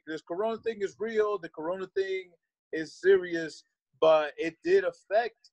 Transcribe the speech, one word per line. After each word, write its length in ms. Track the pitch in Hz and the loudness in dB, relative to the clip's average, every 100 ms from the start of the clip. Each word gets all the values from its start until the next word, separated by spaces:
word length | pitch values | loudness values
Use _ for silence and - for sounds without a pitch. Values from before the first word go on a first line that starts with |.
| 156 | -10
this 160 | 160 | -12
corona 360 | - 175 220 220 | -8 -4 -4 -4
thing 200 | 226 208 | -6 -6
is 160 | 190 139 | -8 -6
real. 400 | 220 214 208 202 | -2 0 0 -2
The 120 | 160 | -8
corona 360 | 160 160 190 185 | -8 -6 -6 -6
thing 360 | 196 190 190 180 _ _ _ _ | -4 -4 -6 -10 _ _ _ _
is 280 | 160 156 - | -10 -10 -2
serious, 600 | 185 190 180 165 156 - _ _ _ _ | 4 4 2 -6 -6 -12 _ _ _ _
but 320 | 160 156 147 151 | 4 6 2 -4
it 200 | 165 160 | -8 -6
did 200 | 170 196 | 2 2
affect 520 | 180 - - 208 240 - _ | 2 -6 -2 0 0 -6 _